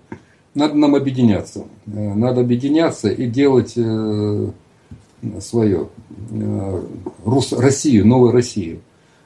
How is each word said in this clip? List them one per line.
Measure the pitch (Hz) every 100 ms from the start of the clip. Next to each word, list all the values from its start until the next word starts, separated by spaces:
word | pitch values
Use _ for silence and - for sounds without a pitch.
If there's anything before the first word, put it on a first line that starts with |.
| _ - _ _ _ 143
Надо | 151
нам | 147 151 143
объединяться. | 135 127 120 101 - - - - -
Э, | 104 104 101
надо | 123 123
объединяться | 123 123 139 156 165 - 107
и | - 120
делать, | 117 139 127 120 123
э, | 113 110 110 104 104 104 104 - _ _ - - _ _ 117 -
свое, | - 117 107 87 69 - - - 110
э, | 110 104 104 98 90 - - - -
Рус-, | 107 135 -
Россию, | - 131 135 156 113 101
новую | 131 120
Россию. | 120 123 107 85 82 - _ _ _